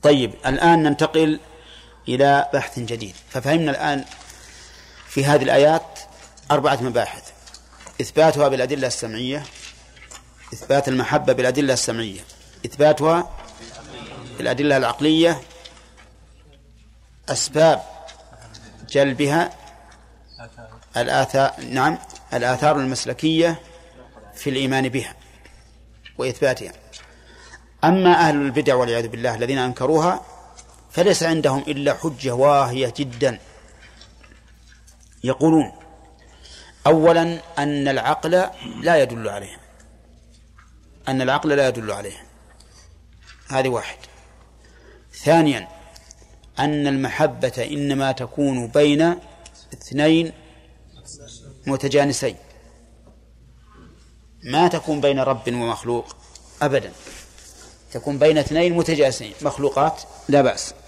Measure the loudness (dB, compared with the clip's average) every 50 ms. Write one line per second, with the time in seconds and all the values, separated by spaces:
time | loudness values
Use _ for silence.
0 | 6 6 4 4 2 -2 -6 -6 -4 -4 -2 2 4 4 6 6 4 2 2 0
1 | -2 0 2 2 2 2 0 -2 -6 -20 -20 -20 -20 -20 -20 -20 -20 -20 -20 _
2 | -6 -6 0 2 4 4 6 4 2 0 -2 -4 -4 -4 -10 -10 -8 -8 -8 -10
3 | -10 -14 -14 -18 -20 -10 -10 -6 -2 0 0 0 0 0 -2 -2 -2 -2 -2 -4
4 | -6 -10 -18 -20 -20 -20 -20 -20 -20 -20 -20 -20 -20 -20 -20 -20 -20 -20 -20 -20
5 | -20 -8 -4 -2 2 4 4 4 4 4 4 6 6 6 4 2 -2 -6 -20 -20
6 | -20 -20 -20 -20 -20 -20 -20 -20 -4 -2 -2 0 2 0 0 0 -2 -2 -2 -2
7 | -2 -2 -6 -16 -18 -20 -20 -20 -20 -20 -20 -20 -20 _ -20 -20 -20 -20 -10 -10
8 | -10 -4 2 4 4 4 4 4 2 2 2 0 -2 -2 -2 -4 -4 -4 -4 -6
9 | -8 -8 -8 -8 -8 -6 -8 -8 -10 -14 -20 -20 -20 -20 -20 -20 -20 -20 -20 -20
10 | -20 -20 -20 -20 -20 -20 -20 -20 -20 -18 -18 -18 -4 0 0 0 2 0 -2 -2
11 | -2 0 -2 0 2 0 0 2 2 0 2 0 0 0 0 0 -2 -4 -4 -6
12 | -6 -8 -10 -14 -18 -20 -20 -20 -20 -20 -20 -14 -14 -14 -2 2 4 4 4 4
13 | 2 2 2 2 -2 -4 -12 -18 -18 -20 -20 -20 -20 -20 -20 -20 -20 -18 -18 -18
14 | -18 -18 -18 -18 -18 -18 -14 -8 -4 -4 -2 -2 0 2 2 2 2 0 -2 0
15 | 0 2 4 4 4 2 2 0 -8 -18 -20 -20 -20 -20 -20 -20 -20 -20 -20 -20
16 | -20 -20 -20 _ _ _ -20 _ _ -20 -20 -20 _ _ _ -20 _ _ _ _
17 | _ _ _ -20 _ -8 -6 -6 -6 -4 2 4 4 4 4 2 -2 -12 -18 -20
18 | -20 -20 -20 -20 -20 -20 -20 -20 -20 -20 -20 -20 -20 -20 -20 -20 -18 -2 0 2
19 | 2 2 2 -2 -2 0 2 0 0 -2 -6 -14 -20 -20 -20 -20 -20 -20 -20 -20
20 | -20 -20 -20 _ -20 -20 -20 -20 -20 -20 -20 -20 -20 -20 -20 -20 -20 _ -4 -4
21 | -2 0 0 0 0 0 0 0 0 0 -2 -6 -12 -8 -4 0 0 0 -2 -4
22 | -10 -18 -20 -20 -16 -8 -6 -4 -2 -2 -2 0 2 0 2 2 -2 -4 -4 -6
23 | -6 -8 -8 -4 -2 0 2 2 2 2 0 -2 -8 -20 -20 -20 -20 -20 -20 -20
24 | -20 -20 _ -20 -20 -20 -20 -10 -8 -6 -4 -2 -2 -2 0 0 -2 -2 -4 -6
25 | -8 -8 -14 -20 -20 -20 -20 -20 -20 -20 -20 -20 -20 -20 -20 -20 -20 -20 -20 -20
26 | _ -20 _ -8 -6 -6 -4 -2 -2 -2 -2 -2 -8 -16 -18 -20 -20 -20 -20 -20
27 | -20 -20 -20 -20 -20 -20 -20 -20 -20 -20 -20 -20 -20 _ _ _ 2 2 4 4
28 | 6 4 6 6 4 2 2 0 -2 -2 -2 0 2 2 2 2 2 0 0 -2
29 | -2 -4 -8 -6 -4 -4 -4 -4 -4 -4 -2 -2 -2 -4 -4 -4 -2 0 2 2
30 | 2 2 -2 -2 -6 -16 -20 -20 -20 -20 -20 -20 -20 -20 -20 -20 -20 -10 -2 0
31 | 2 2 2 2 0 -2 -2 0 0 0 0 0 -4 -4 -6 -2 0 -2 -2 -2
32 | -4 -8 -8 -6 -6 -4 0 2 4 4 4 4 2 0 -2 -2 -4 -4 -4 -6
33 | -8 -8 -4 -2 -2 -2 -2 -4 -14 -20 -20 -20 -20 -20 -20 -20 -20 -20 -20 -20
34 | -20 -20 -20 -20 -20 -20 -20 -20 _ -20 -20 -20 -20 -20 -20 _ -20 -20 -20 _
35 | -20 _ -20 -10 -4 -4 -2 0 2 4 4 4 2 0 -6 -20 -20 -20 -20 -20
36 | -20 -20 -20 _ -20 -20 -20 -20 -20 -20 -20 -20 -20 -20 -20 _ 2 4 4 6
37 | 6 6 4 4 2 0 -4 -8 -12 -10 -6 -4 -4 -2 -2 -2 -2 -2 -2 -2
38 | 0 -2 -2 -2 -2 0 0 0 0 0 -6 -14 -16 -14 -14 -4 0 2 4 4
39 | 4 2 0 -8 -8 -8 -8 -8 -12 -14 -18 -20 -20 -20 -20 -20 -20 -20 -20 -20
40 | -20 -20 -20 -20 _ _ -20 -20 _ _ _ -20 -20 _ -20 -20 _ -20 -20 -14
41 | -8 -6 -4 -2 -2 0 -2 -2 0 0 0 2 2 0 0 -4 0 0 0 0
42 | 0 -10 -14 -16 -20 -20 -20 -20 -20 -20 -20 _ -20 -20 -20 -20 -20 -20 -20 -20
43 | -20 -20 -20 -20 -20 -20 -20 -20 -16 -6 -2 -2 0 0 -2 -4 -6 -10 -16 -18
44 | -20 -20 -20 -20 -20 -20 -20 -20 -20 _ _ _ _ -20 _ -20 _ -20 -20 -20
45 | _ _ -20 -6 0 4 4 4 4 2 0 -2 -6 -12 -18 -20 -20 -20 -20 -20
46 | _ -20 -20 _ -20 _ -20 -20 _ -18 _ -4 -2 -2 -2 -2 -2 -2 -2 -2
47 | -4 -6 -2 0 0 0 0 -2 -6 -4 -4 -4 -8 -6 -4 -4 -2 -2 -2 0
48 | 0 -2 -2 -4 -6 -10 -4 -2 0 0 0 -2 -4 -2 2 2 4 4 4 4
49 | 2 2 0 -2 -8 -20 -20 -20 -20 -20 -20 -20 -20 -20 -20 -20 -18 -10 -4 0
50 | 2 4 4 2 2 -2 -8 -16 -20 -20 -20 -20 -20 -20 -20 _ -20 -20 -20 -20
51 | -20 -20 -20 -20 -20 -20 -20 -20 -20 -20 -20 -14 -6 -6 -6 -4 -4 0 2 2
52 | 2 2 0 -2 -4 -4 -6 -6 -20 -20 -20 -20 -20 -20 -20 -20 -20 _ -20 _
53 | -20 -20 -20 -20 -20 _ -20 -20 -20 -20 -20 -20 -20 -20 -20 -20 -20 -20 -20 _
54 | -20 -20 -20 -20 _ -20 -20 -20 -12 -4 0 2 2 2 2 0 -2 -4 -4 0
55 | 2 2 2 2 2 0 0 -2 -2 -4 -4 -4 -2 -4 -4 -6 -4 -4 -4 -4
56 | -4 -8 -16 -20 -20 -20 -20 -20 -20 -20 -8 -4 -4 0 0 -2 -2 -4 -16 -18
57 | -20 -20 -20 -20 -20 -20 -20 -20 -20 -20 -20 -20 -20 -20 -20 _ _ -14 -14 -10
58 | -8 -6 -2 4 4 4 4 4 0 0 0 0 2 2 2 0 0 0 2 2
59 | 2 2 2 -2 -10 -14 -14 -6 -6 -6 -4 -2 -2 -2 0 2 0 0 -2 -4
60 | -14 -20 -20 -18 -4 2 4 4 4 4 0 -2 -8 -12 -14 -18 -20